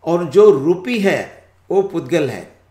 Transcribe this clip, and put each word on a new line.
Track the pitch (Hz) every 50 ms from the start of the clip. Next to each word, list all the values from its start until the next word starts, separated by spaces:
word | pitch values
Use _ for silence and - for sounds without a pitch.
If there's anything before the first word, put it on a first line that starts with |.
| _
और | 160 170 175 175
जो | 156 127 190 214 214
रूपी | 196 135 135 160 180 175 - 254 247 226
है | 196 196 165 123 98 - - - _ _ _ _ _ _
वो | 170 196 190
पुद्गल | 196 185 165 147 127 165 170 151 127
है | 113 92 82 - _ _ _ _